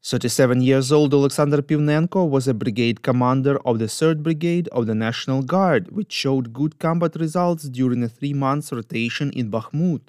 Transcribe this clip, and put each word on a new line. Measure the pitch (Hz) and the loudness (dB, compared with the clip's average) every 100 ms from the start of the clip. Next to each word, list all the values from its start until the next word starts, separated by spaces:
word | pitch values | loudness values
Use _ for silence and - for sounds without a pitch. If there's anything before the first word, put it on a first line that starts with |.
| - | -2
Thirty-seven | 123 120 - 131 127 | -2 0 2 4 4
years | 127 135 131 | 4 4 4
old | 151 147 | 4 4
Alexander | 143 139 - 147 147 | 4 2 2 2 0
Pivnenko | 143 151 147 151 170 190 170 | 0 0 2 2 0 0 2
was | 135 127 | 2 0
a | |
brigade | 113 117 107 117 113 | -2 -2 0 0 0
commander | - 123 123 135 131 139 127 | 0 2 2 2 2 0 0
of | 113 | 0
the | 110 | -2
Third | - 160 156 | 0 0 0
Brigade | 151 160 170 175 165 | -2 -2 0 -2 -2
of | - 110 | -2 -2
the | 110 | 0
National | 113 120 - 135 | -2 -4 -4 -2
Guard, | 131 185 190 131 87 | 0 0 2 2 0
which | 190 208 | -8 -6
showed | - 139 135 117 | -4 0 0 -2
good | 117 151 - | -4 -4 -2
combat | 160 170 170 165 | -2 0 -2 -2
results | 160 175 175 165 | -4 0 0 -2
during | 143 123 127 123 | -6 -2 0 0
a | 117 | -4
three-month | 117 143 143 135 143 147 | -4 -6 -2 -2 -2 -4
rotation | 120 110 117 117 - 143 | -10 -6 -4 -4 -4 -4
in | - 117 | -4 -4
Bakhmut. | 110 - 147 180 156 | -4 -4 -2 0 -2